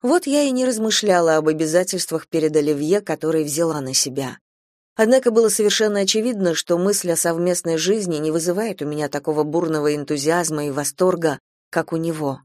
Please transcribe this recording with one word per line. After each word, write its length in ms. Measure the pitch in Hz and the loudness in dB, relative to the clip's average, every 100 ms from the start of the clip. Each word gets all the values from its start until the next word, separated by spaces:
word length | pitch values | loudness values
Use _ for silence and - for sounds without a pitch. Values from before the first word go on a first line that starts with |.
Вот 280 | 247 349 320 | 2 0 2
я 140 | 285 | 0
и 100 | 285 | 2
не 120 | 254 | 0
размышляла 720 | 254 220 220 214 208 180 165 156 | 0 0 0 0 2 4 4 4
об 120 | 156 | 2
обязательствах 800 | 156 160 165 185 185 - 160 - | 0 2 2 0 -4 -4 -6 -2
перед 260 | 165 156 | 0 2
Оливье, 460 | 151 147 147 151 202 | 2 2 0 0 0
которые 440 | 202 156 156 160 | 0 -4 0 0
взяла 360 | 147 143 170 151 | -2 0 -2 -2
на 140 | 131 | -2
себя. 440 | 131 143 131 131 - _ _ _ _ _ | -2 -2 -4 -6 -8 _ _ _ _ _
Однако 380 | - 220 262 254 | 0 4 4 4
было 160 | 220 220 | 4 2
совершенно 520 | 208 208 202 214 202 | 2 0 2 0 0
очевидно, 540 | 196 220 233 214 180 | 0 0 0 0 0
что 240 | 156 - 175 | 0 0 0
мысль 320 | 185 202 180 | 2 0 0
о 60 | 165 | 0
совместной 640 | 170 165 175 175 170 160 | 0 0 0 0 -2 -2
жизни 380 | 165 220 185 156 | 0 0 0 -2
не 140 | 156 | -2
вызывает 500 | 160 165 180 226 - | -2 -2 -2 -4 -4
у 60 | 147 | -6
меня 220 | 151 147 | -4 -4
такого 340 | 147 143 151 | -4 -4 -2
бурного 520 | 151 160 175 156 147 | 0 0 0 0 0
энтузиазма 720 | 147 143 151 143 170 160 156 147 | -2 -4 -2 0 0 0 -4 -4
и 40 | |
восторга, 680 | 135 143 - 185 175 165 135 _ _ _ | -4 -6 0 0 2 0 -2 _ _ _
как 220 | - 156 | -6 -4
у 40 | 165 | -4
него. 440 | 165 160 147 131 | -4 -4 -6 -6